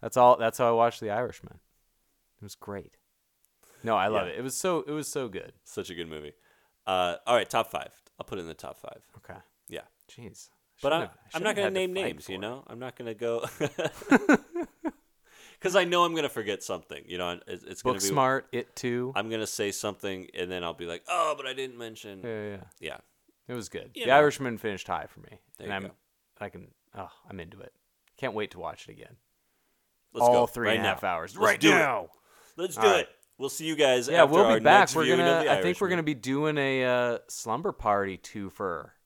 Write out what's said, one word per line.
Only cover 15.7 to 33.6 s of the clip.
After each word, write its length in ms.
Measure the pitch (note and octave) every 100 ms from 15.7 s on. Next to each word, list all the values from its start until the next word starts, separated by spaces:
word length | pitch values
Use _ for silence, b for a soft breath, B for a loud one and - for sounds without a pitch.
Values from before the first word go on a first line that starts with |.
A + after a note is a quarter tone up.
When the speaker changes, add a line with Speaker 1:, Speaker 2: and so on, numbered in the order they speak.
| F#3+
Speaker 2:
I 80 | F3
know 180 | F3
I'm 120 | F3 D#3+
gonna 140 | C#3+
forget 340 | - G#2 G2+
something, 400 | - F#2 - D2 -
you 100 | F2+
know? 220 | F2 F2 -
It's, 160 | F#2
it's 180 | - -
gonna 180 | B2+ B2+
be 60 | -
Speaker 1:
Booksmart, 380 | D3 C3 C3 -
It 240 | A#2+ A2 -
Too. 360 | B2+ A#2+ B2 C3+
Speaker 2:
I'm 140 | A2
gonna 180 | A2+ G#2+
say 240 | - G2+
something, 560 | G2 G#2+ F#2+ G2+ F#2+ F2+
and 180 | - F2+
then 120 | F#2
I'll 100 | E2+
be 120 | E2 E2+
like, 180 | E2+ -
"Oh, 260 | F3 D#3+ D3
but 80 | C3
I 80 |
didn't 240 | C3 C3 A#2+
mention." 440 | A#2 A2+ G#2+ G2
Speaker 1:
Yeah, 60 | A#2
yeah, 200 | A2 G#2
yeah. 80 | G2 F2+ _
Speaker 2:
Yeah. 180 | D#2+ - _ _ _ _ _
Speaker 1:
It 60 |
was 160 | B2 G2+
good. 220 | - - -
Speaker 2:
You 80 |
Speaker 1:
The 60 | A3+
Speaker 2:
know. 60 | C3+
Speaker 1:
Irishman 400 | D3+ - C3 A2+
finished 300 | A2 F#2+ -
high 200 | F2 D2+
for 140 | -
me. 180 | - G2 _ -
Speaker 2:
There 80 | G2+
Speaker 1:
And 20 |
Speaker 2:
you 40 | G2
Speaker 1:
I'm, 80 |
Speaker 2:
go. 80 | F#2+ - _ _ _ _
Speaker 1:
I 80 | G#2
can, 180 | F#2 F#2+ _ _ -
oh, 140 | F2+ _ _
I'm 100 | G2
into 200 | E2 F#2+
it. 120 | G#2 _ _ _ _ _
Can't 160 | C3
wait 180 | G#2+ G#2
to 80 | F2
watch 280 | E2+ D#2+ -
it 40 |
again. 240 | G#2+ - - _ _ _ _ _ _ _ _ _
Speaker 2:
Let's 140 | A2+ A#2+
Speaker 1:
All 60 |
Speaker 2:
go. 120 | A#2+ A#2+
Speaker 1:
three 220 | - A2+
and 100 | A2+
Speaker 2:
Right 60 | G2
Speaker 1:
a 40 |
half 140 | F#2
Speaker 2:
now. 60 | G2
Speaker 1:
hours. 260 | E2+ E2+ C3+
Speaker 2:
Let's 100 | G#3+
Speaker 1:
Right 140 | G#3
Speaker 2:
do 100 | D#3
it. 60 | F#3
Speaker 1:
now. 340 | D3+ A#2 F2 _ b b b b
Speaker 2:
Let's 200 | F#3 D#3+
Speaker 1:
All 60 |
Speaker 2:
do 60 | A3
Speaker 1:
right. 100 | F#3
Speaker 2:
it. 80 | - _ _ _
We'll 100 | C3
see 160 | -